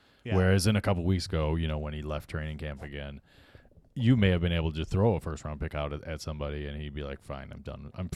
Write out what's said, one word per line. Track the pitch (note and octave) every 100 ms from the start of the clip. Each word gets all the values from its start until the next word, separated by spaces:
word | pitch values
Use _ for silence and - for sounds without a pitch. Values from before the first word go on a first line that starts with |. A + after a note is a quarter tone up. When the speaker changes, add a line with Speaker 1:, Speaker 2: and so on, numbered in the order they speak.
| _ _
Speaker 1:
Yeah. | A#2+ F#2+
Speaker 2:
Whereas | F#2 G2 F#2+
in | G#2+
a |
couple | G2+ F2+
weeks | E2+ F#2 -
ago, | E2 D#2 E2
you | D#2
know, | D2+
when | D2+
he | D2+
left | D2+ D2+ -
training | D#2+ D#2 D2+
camp | D#2 C#2+
again, | D2 C#2+ C#2+ C#2+ - - - - - - _
you | - A2+ B2+
may | G2
have | F2
been | F2
able | E2+ D#2+
to | D#2
throw | D#2+ F#2+ A2+ E2+
a |
first | E2 D2
round | D2+ D2
pick | D#2
out | D2+ D2
at, | D2
at | E2 D#2
somebody | - D2+ D2 D2 D2
and | D2
he'd | D2+
be | C#2+
like, | C#2+ C#2
"Fine, | - C#2 C2+
I'm | -
done. | C#2+ C#2 C#2+
I'm, | - F2+